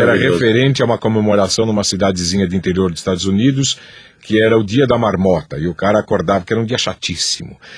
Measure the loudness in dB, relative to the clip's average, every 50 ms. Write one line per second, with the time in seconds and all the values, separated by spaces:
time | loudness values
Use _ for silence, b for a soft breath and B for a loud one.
0 | 4 2 2 2 2 0 0 2 2 2 2 4 2 2 2 2 0 0 0 0
1 | 0 0 0 2 2 2 2 2 2 2 0 0 0 0 0 -2 -2 -2 -2 0
2 | 0 0 0 -2 -4 -2 0 0 0 0 -2 -2 -2 -2 0 0 0 -2 -2 -4
3 | -4 -4 -4 -2 -2 0 0 2 2 2 2 0 -2 -2 -4 B B B B B
4 | B B B B -6 0 2 2 4 4 4 2 2 2 2 0 2 2 2 2
5 | 2 0 0 0 2 2 2 0 -2 -6 -8 -6 -4 -4 -4 -2 0 2 2 0
6 | 2 0 -2 0 0 0 0 -2 0 -2 -2 -2 -2 -2 -4 -4 -4 -4 -6 -6
7 | -8 -8 -6 -6 -6 -6 -6 -8 -10 -16 -16 B B B B